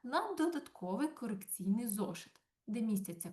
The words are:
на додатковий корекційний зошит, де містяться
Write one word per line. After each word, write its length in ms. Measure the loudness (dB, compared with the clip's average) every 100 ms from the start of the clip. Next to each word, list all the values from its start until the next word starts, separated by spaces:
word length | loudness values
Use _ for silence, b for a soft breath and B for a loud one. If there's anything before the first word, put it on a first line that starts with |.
на 320 | 0 0 2
додатковий 720 | 2 2 2 -6 -8 -2 0 0
корекційний 800 | -2 -4 -4 -6 -2 2 2 2
зошит, 460 | 0 0 -2 -10 _ _ _ -4
де 160 | 0
містяться 500 | 2 2 0 -6 -8